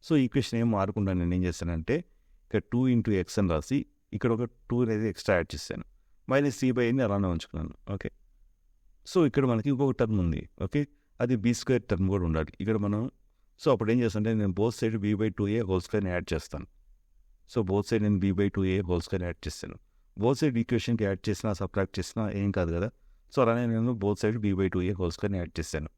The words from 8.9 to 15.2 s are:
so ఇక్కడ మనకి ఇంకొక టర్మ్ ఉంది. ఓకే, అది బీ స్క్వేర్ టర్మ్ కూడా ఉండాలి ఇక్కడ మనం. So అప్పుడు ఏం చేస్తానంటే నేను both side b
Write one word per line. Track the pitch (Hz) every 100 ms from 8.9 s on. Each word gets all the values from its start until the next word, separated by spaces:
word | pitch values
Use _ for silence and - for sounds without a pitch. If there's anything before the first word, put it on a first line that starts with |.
| _ -
so | 185 156
ఇక్కడ | 131 131
మనకి | 117 120
ఇంకొక | 135 139 127
టర్మ్ | 117 107
ఉంది. | 87 80 - - 98
ఓకే, | 143 143 _ _ _
అది | 120 123
బీ | 110 120
స్క్వేర్ | - 127 -
టర్మ్ | 95 95
కూడా | 98 85
ఉండాలి | 80 78 -
ఇక్కడ | 98 107
మనం. | 104 104 120 _ _ _ _ _
So | -
అప్పుడు | 120 107
ఏం | 120
చేస్తానంటే | 117 101 107 113
నేను | 101 92
both | 110 117
side | 117 110
b | 101 104